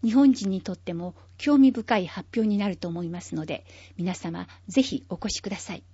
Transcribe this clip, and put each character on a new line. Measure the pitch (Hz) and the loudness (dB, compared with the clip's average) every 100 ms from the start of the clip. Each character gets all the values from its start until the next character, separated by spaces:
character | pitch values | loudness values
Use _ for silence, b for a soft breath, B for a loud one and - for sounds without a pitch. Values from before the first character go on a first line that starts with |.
日 | 226 | 2
本 | 233 277 | 6 6
人 | 240 196 | 6 0
に | 190 | -4
と | - | -6
っ | 180 | -10
て | - | -8
も | 170 175 175 b - | -8 -8 -12 b -6
興 | - 294 | 2 6
味 | 269 | 6
深 | 247 220 220 | 6 0 0
い | 180 | 0
発 | - - - | -8 -6 -2
表 | 220 | 0
に | 202 | 0
な | 202 | -2
る | 175 | -4
と | 175 | -6
思 | 170 | -6
い | 175 | -8
ま | 175 | -10
す | - 165 | -10 -10
の | 160 | -8
で、 | 156 b b b - | -10 b b b -6
皆 | 175 180 | -6 -4
様 | 175 170 180 b - | -8 -8 -12 b -2
ぜ | 196 | 0
ひ | 262 - - | 0 -2 -8
お | 185 | -8
越 | 214 | -6
し | - | -8
く | - | -8
だ | 190 | -12
さ | - - | -12 -16
い。 | - | -16